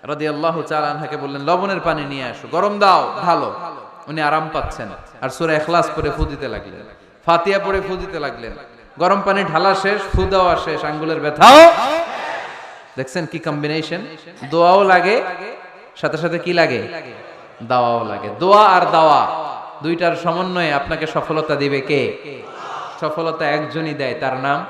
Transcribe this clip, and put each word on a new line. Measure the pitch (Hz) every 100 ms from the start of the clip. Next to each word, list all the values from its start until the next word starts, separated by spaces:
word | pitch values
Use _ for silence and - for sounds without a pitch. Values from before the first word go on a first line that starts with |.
রাদিয়াল্লাহু | - 147 151 147 165 170
তাআলা | 143 156 147
আনহাকে | 147 151 147
বললেন, | 139 139
"লবণের | 139 175 196 185
পানি | 170 151
নিয়ে | 139 139
আসো, | 127 107 123
গরম | 151 202 208
দাও, | 202 170 127 202
ভালো।" | 185 160 120 92 170 160 - - -
উনি | 156
আরাম | 147 156 160
পাচ্ছেন | 151 - - 107 - - -
আর | 131
সূরা | - 165
ইখলাস | 156 151 170 160 160
পড়ে | 147 151
ফু | 151
দিতে | 139 135
লাগলেন, | 104 95 87 107 104 _ _ -
ফাতিহা | 170 190 196
পড়ে | 196 196
ফু | 190 185
দিতে | 180 175
লাগলেন। | 143 117 113 107 139 - - -
গরম | 175 202 196
পানি | 196
ঢালা | 180 156 190 190
শেষ, | 196 208 - 185
ফু |
দেওয়া | 185 190 180 156
শেষ, | 165 147 151
আঙ্গুলের | 151 156 156
ব্যথাও। | 147 147 202 285 339 330 254 320 339 - - - - - - - - -
দেখছেন | 135 180 160
কি | 160
কম্বিনেশন? | 160 147 147 160 156 170 240 - - - 139
দোয়াও | 165 175 190
লাগে, | 196 180 180 240 185 175 196 269 - - - -
সাথে | 156 156
সাথে | 170 170
কি | 170
লাগে? | 175 156 120 - - - 113 - - - -
দাওয়াও | 117 127 120 117 110
লাগে। | 101 107 104
দোয়া | 180 208 208
আর | 185 170
দাওয়া | 165 160 131 113 160 151 131 - -
দুইটার | 147 170 175 165
সমন্বয়ে | 170 165 185 180 165
আপনাকে | 143 143 160 156
সফলতা | 160 156 156 156 139
দিবে | 139 139
কে? | 131 147 117 - 147 131 - - - - - -
সফলতা | 156 160 165 160 156
একজনই | 151 151 160 156
দেয়, | 143 131 117
তার | 131 131
নাম | 139 147 185